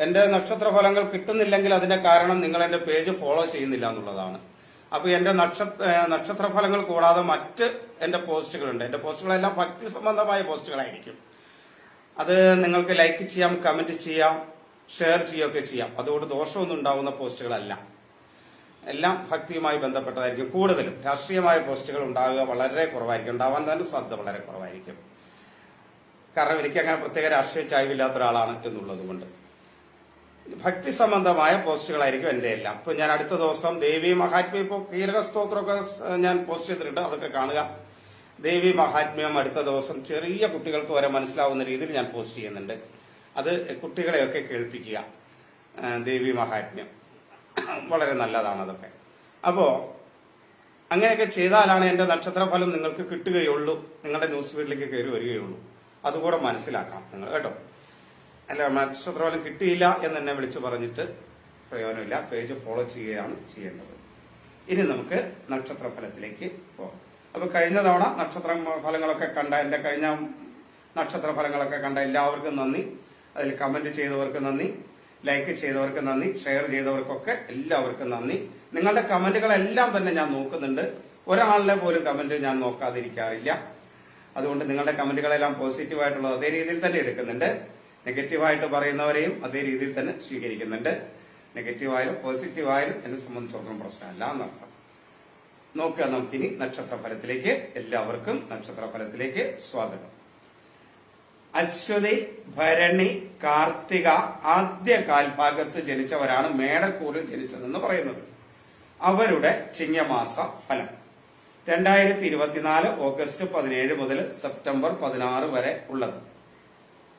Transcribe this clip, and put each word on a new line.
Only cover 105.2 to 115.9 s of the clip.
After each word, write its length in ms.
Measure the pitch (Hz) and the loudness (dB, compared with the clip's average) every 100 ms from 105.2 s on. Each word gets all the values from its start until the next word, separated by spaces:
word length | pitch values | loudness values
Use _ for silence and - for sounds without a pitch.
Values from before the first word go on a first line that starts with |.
| 143 123 147 147 147 170 147 | 4 2 2 2 -2 -4 -4
ജനിച്ചവരാണ് 600 | 135 131 156 135 127 151 135 | -4 -2 0 2 2 2 0
മേടക്കൂറിൽ 640 | 135 156 190 170 151 151 160 | 2 2 2 -2 -4 -6 -6
ജനിച്ചതെന്ന് 480 | 127 127 - - 170 | -8 -10 -10 -8 -4
പറയുന്നത്. 380 | 190 185 139 98 - - - - - - - - 170 | 0 0 -2 -6 -12 -20 -20 -20 -20 -20 -20 0 2
അവരുടെ 420 | 196 220 160 151 - - - | 4 4 4 4 2 -2 -6
ചിങ്ങമാസ 580 | 156 160 147 123 117 - - - - | -2 0 2 0 -2 -4 -6 -8 -6
ഫലം 240 | 131 98 - - - - - - - - | -4 -4 -12 -20 -20 -20 -20 -20 -12 -2
രണ്ടായിരത്തി 560 | 170 185 196 196 196 175 | 2 6 8 6 4 0
ഇരുപത്തിനാല് 580 | 151 147 151 156 160 175 - 139 | 0 0 0 2 4 4 2 0
ഓഗസ്റ്റ് 380 | 139 143 - 180 | 0 -4 -4 -4
പതിനേഴ് 420 | 180 135 127 135 147 | -2 0 0 0 0
മുതൽ 180 | 131 139 185 - | 0 -2 -4 -6
സെപ്റ്റംബർ 500 | 139 - 147 135 156 - | -8 -6 -4 0 0 0
പതിനാറ് 440 | 139 127 127 127 151 | -2 -2 -2 -2 0
വരെ 180 | 127 131 - - | 0 -2 -4 -6